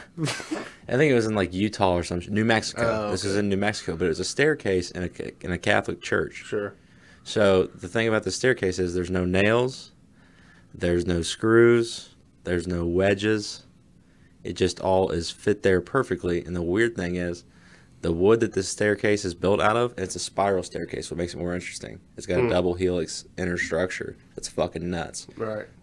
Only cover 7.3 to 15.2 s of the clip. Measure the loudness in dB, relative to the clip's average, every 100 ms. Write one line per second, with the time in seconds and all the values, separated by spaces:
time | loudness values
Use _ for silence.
7.3 | 2 4 4 2 -4 -6 -2 0 0 -2
8.3 | 0 0 2 0 0 -2 -2 -2 0 2
9.3 | 2 4 2 0 -4 -16 -20 _ _ -20
10.3 | _ -20 -20 -20 -4 0 0 0 -2 -2
11.3 | -2 4 8 8 6 2 -6 -16 -20 _
12.3 | _ -4 -2 -2 -2 0 2 4 2 0
13.3 | 0 -4 -12 -18 _ _ _ _ _ -20
14.3 | _ -8 0 0 0 2 4 2 0